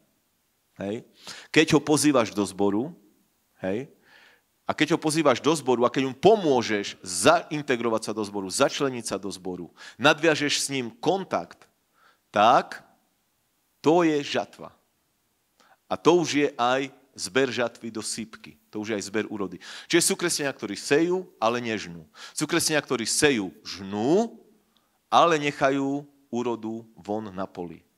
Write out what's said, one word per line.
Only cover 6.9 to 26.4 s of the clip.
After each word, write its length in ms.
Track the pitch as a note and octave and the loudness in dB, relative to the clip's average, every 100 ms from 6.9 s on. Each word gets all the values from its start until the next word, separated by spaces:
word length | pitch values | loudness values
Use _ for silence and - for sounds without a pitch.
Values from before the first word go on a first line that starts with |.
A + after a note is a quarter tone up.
| - | -10
zaintegrovať 1080 | F#2+ F2+ A2 E3+ - D3+ C#3+ B2 A#2 A2 A2+ | -10 2 4 4 2 -6 -4 -2 0 -2 -4
sa 20 | G#2+ | -6
do 80 | |
zboru, 240 | G2+ G2+ F#2+ | -6 -6 -4
začleniť 540 | F2+ C#3+ - C#3 B2 A2+ | 0 0 0 -4 -4 -8
sa 100 | G2 | -8
do 120 | G2 | -8
zboru, 400 | F2+ F2+ F2 E2+ - - - | -10 -10 -10 -12 -16 -20 0
nadviažeš 580 | B2+ D#3 D#3+ C#3+ C#3+ - | 2 4 2 2 0 -2
s 80 | - | -4
ním 200 | C#3 A#2+ A2+ | -4 -6 -4
kontakt, 680 | - F#3+ F3+ F#2+ F2 - _ _ _ _ _ _ _ | -2 -2 -2 -6 -6 -16 _ _ _ _ _ _ _
tak 520 | G#2 G#2+ D3 F#3 - - _ _ _ _ _ _ _ _ _ | 4 6 6 2 -8 -20 _ _ _ _ _ _ _ _ _
to 240 | C#3+ E3+ | 2 4
je 160 | E3+ D3 | 4 0
žatva. 480 | C#3+ B2+ - - D#2+ _ _ _ _ _ _ _ _ _ _ _ - | -2 -6 -6 -10 -20 _ _ _ _ _ _ _ _ _ _ _ -10
A 120 | F#3+ | 0
to 160 | D3+ F3 | 4 4
už 140 | D3+ | 4
je 140 | C3+ C#3+ - | 0 0 0
aj 320 | A#2+ C3 C#3 - _ | 0 0 -4 -10 _
zber 380 | - F#2 F#2+ C3 | -14 -4 0 0
žatvy 400 | A#2 A#2 - A#2 | 0 -4 -6 -12
do 80 | A2 | -10
sýpky. 560 | G#2 - A2 - - - _ | -8 -10 -12 -14 -20 -20 _
To 80 | G#2+ | -10
už 80 | G#2+ | -6
je 80 | G#2+ | -6
aj 80 | F#2+ | -4
zber 200 | G#2+ G#2 | -4 -4
úrody. 320 | G#2 F#2+ F2 - - - | -4 -8 -10 -16 -16 -2
Čiže 240 | E3+ E3 | 0 2
sú 80 | G3 | -2
kresťania, 320 | F3 - C#3+ | -4 -4 -4
ktorí 240 | B2+ G#2+ | -6 -8
sejú, 560 | G2+ - C#3+ E3 F#3 F#3 - | -6 2 2 2 -2 -6 -4
ale 240 | A2 A#2+ | -2 -2
nežnú. 480 | A#2+ G#2+ F2 E2+ D#2 - - | -4 -6 -8 -14 -20 -20 -16
Sú 160 | - D3+ | -8 -2
kresťania, 320 | E3 D3+ D3+ | -2 0 0
ktorí 240 | - B2+ A2 | 0 -4 -2
sejú, 480 | - D3+ B2 F#2 - | 2 2 2 -2 -8
žnú, 800 | - - G2 G2+ A#2 F3+ A#3 - - _ _ _ _ _ - | -16 -14 -8 -4 2 2 0 -6 -20 _ _ _ _ _ 0
ale 240 | A#2+ E3 D#3+ | 4 4 2
nechajú 720 | D3 C#3+ C#3 C#3 C#3 C#3+ D3 _ _ | -2 0 0 0 -2 -4 -8 _ _
úrodu 480 | A#2 | -6